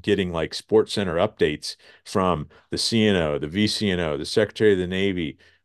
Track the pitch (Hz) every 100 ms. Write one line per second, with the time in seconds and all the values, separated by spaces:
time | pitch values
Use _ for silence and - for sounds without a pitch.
0 | 104 98 90 85 80 - - 110 - -
1 | 95 82 104 - 80 76 - - - -
2 | - 104 92 80 73 - _ - - 117
3 | 107 95 78 73 76 92 107 - 104 90
4 | 82 73 76 - 104 - 107 95 87 95
5 | 98 90 76 - _ _